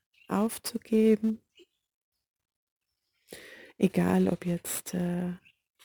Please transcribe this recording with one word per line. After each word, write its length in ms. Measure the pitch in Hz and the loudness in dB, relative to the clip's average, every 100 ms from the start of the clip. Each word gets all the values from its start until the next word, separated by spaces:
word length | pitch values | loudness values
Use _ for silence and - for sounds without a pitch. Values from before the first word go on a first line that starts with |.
| _ _ - | _ _ -6
aufzugeben. 1120 | 190 220 - - 226 - 220 220 214 220 220 _ _ - _ _ _ _ _ _ _ _ _ _ _ _ _ _ _ _ - - - - - | -2 -2 -4 -10 -10 0 4 4 4 2 -4 _ _ -20 _ _ _ _ _ _ _ _ _ _ _ _ _ _ _ _ -20 -20 -20 -18 -2
Egal, 520 | 185 - 175 185 185 | 0 2 2 4 2
ob 180 | 180 180 | 0 -2
jetzt, 480 | 170 - - - | -6 -6 -10 -8
äh, 380 | 180 175 175 180 175 _ _ _ _ | -6 -4 -4 -6 -8 _ _ _ _